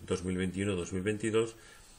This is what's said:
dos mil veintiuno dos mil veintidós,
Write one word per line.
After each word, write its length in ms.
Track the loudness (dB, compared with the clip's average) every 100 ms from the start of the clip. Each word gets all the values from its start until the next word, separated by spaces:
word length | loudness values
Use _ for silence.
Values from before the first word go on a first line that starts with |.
| -4
dos 160 | -2
mil 140 | 0 0
veintiuno 400 | 0 0 0 0
dos 160 | -2
mil 100 | -2
veintidós, 540 | 0 0 2 4 2 -2 -18 -20 -20